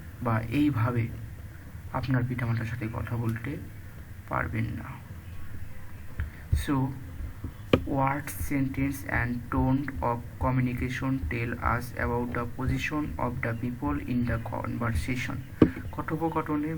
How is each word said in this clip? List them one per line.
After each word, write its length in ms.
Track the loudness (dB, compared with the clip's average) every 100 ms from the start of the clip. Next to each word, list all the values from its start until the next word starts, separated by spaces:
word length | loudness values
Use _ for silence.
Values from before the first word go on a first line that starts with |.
| -10 -2
বা 180 | 2 2
এইভাবে 680 | 2 4 4 4 4 2 0 -4 -8 -10 -10 -12 -12 -12 -6
আপনার 300 | -2 2 2 2
পিতামাতার 380 | 2 2 2 0
সাথে 220 | -2 -2
কথা 240 | -2 -2 0
বলতে 400 | 0 0 -2 -4 -6 -10 -12 -12 -12 -12 -2
পারবেন 360 | 0 0 0
না। 440 | 0 -2 -6 -10 -12 -12 -10 -6 -6 -4 -4 -6 -8 -8 -6 -6 -6 -8 2 4 4
So, 80 | 2 2 -2 -8 -6 -6 -6 -8 -10 4
words, 800 | 4 4 2 2 2 -4 -4 0
sentence 440 | 2 2 2 0 -2
and 600 | -2 0 0 -2 0 4
tone 260 | 4 4 2
of 600 | 0 0 0 -4 -2 2
communication 720 | 4 2 0 -2 0 0 0 0
tell 220 | 0 -2
us 480 | 0 2 2 0 -2
about 340 | 0 2 0
the 120 | -2 -4 0
position 440 | 0 2 0 0 0 0
of 140 | -2 0 0
the 80 | 0
people 360 | -2 -2 0 0 0
in 200 | 2 2
the 100 | 0 0
conversation। 840 | -4 -2 0 0 2 0 0 -2 -4 -6 6 6 6 -6
কথোপকথনে 840 | -4 -2 0 2 0 0 0 0